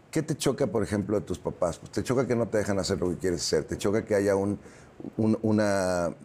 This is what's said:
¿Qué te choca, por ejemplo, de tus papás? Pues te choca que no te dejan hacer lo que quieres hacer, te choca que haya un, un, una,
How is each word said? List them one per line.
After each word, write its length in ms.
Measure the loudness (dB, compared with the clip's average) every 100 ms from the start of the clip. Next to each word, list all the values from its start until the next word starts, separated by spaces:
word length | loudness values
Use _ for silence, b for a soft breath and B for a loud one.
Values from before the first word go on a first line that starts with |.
| -4
¿Qué 100 | -4
te 160 | -2 -2
choca, 300 | 0 0 0
por 160 | 0
ejemplo, 380 | 0 -2 0 -2
de 40 |
tus 140 | -2 -6
papás? 400 | -6 -2 -2 -2
Pues 140 | -6
te 100 | -6
choca 240 | 0 0 2
que 80 |
no 140 | 0 2
te 100 | 0
dejan 220 | 0 -2
hacer 180 | 0 0
lo 100 | 0
que 80 | 0
quieres 240 | -2 -2
hacer, 200 | 0 0
te 160 | 0 -2
choca 260 | 0 0
que 120 | 2 2
haya 180 | 4
un, 240 | 2 0 -4 B B B B -10 0
un, 220 | 2 2
una, 680 | 2 2 4 2 2 0 0 -4